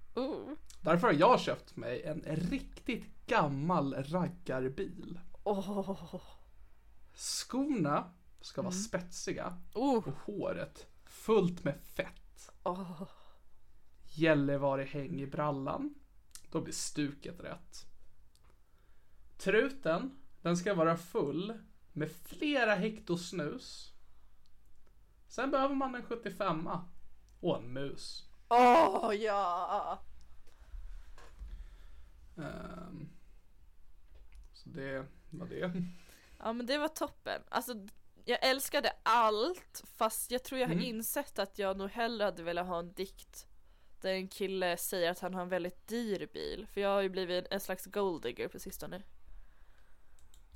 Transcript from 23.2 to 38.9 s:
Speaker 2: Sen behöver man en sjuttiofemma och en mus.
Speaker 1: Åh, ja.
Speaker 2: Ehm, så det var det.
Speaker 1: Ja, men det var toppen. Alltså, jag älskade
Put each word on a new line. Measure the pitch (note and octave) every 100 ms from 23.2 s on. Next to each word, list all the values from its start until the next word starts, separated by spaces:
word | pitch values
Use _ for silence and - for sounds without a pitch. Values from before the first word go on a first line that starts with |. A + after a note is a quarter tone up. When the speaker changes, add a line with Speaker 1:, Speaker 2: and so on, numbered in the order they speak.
| - F#3+ D3 B3+ - - - - - - - - - - - - - - - - -
Speaker 2:
Sen | - C4
behöver | C#4+ C4+
man | C#4 C4+
en | B3
sjuttiofemma | - A3+ - - G3 D#3+ E3+ F3+ F3 - - - - -
och | F3+ B2
en | A2
mus. | C3 C#3 - - - - - -
Speaker 1:
Åh, | A#3 B3 C#4+ D#4 F#3+ A3+
ja. | G#3 G#3+ G3+ F#3+ F3 F3 G3 D#3 F#3 - - - - - - - - - - - - - - - - - - - - - - - -
Speaker 2:
Ehm, | D3 - F3+ F3+ F3 F3+ D3 - - - - - - - - - - - - - -
så | - -
det | - C3+ C3+ C#3 - -
var | E3 -
det. | C3+ F3 F3+ F3+ - - - - -
Speaker 1:
Ja, | G#3+
men | A#3 A#3+
det | C#4+
var | D4+
toppen. | D4+ D4 - - - -
Alltså, | - B3 A#3 G3 - - -
jag | - A#3+ C4
älskade | C4 - D4+ A3